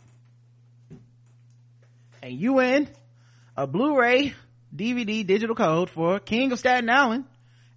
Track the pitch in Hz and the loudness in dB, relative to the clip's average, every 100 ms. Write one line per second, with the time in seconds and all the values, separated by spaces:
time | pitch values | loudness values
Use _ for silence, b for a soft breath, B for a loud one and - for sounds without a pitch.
0 | _ _ _ _ _ _ _ _ - - | _ _ _ _ _ _ _ _ -20 -20
1 | - _ _ _ _ _ _ _ _ _ | -20 _ _ _ _ _ _ _ _ _
2 | _ - 127 127 220 269 254 269 294 - | _ -20 -14 -6 0 2 2 2 0 -8
3 | _ _ b b b - 139 156 285 285 | _ _ b b b -6 -4 0 0 2
4 | 240 254 285 - B _ - 143 220 247 | 4 2 0 -6 B _ -18 -8 -4 -4
5 | 214 220 190 202 226 226 185 160 180 160 | -4 -4 0 0 0 0 0 0 -2 -2
6 | 165 196 - 220 269 240 254 254 233 254 | -2 -2 -2 -2 -2 0 0 0 2 2
7 | 262 233 262 _ b b b | 2 0 -8 _ b b b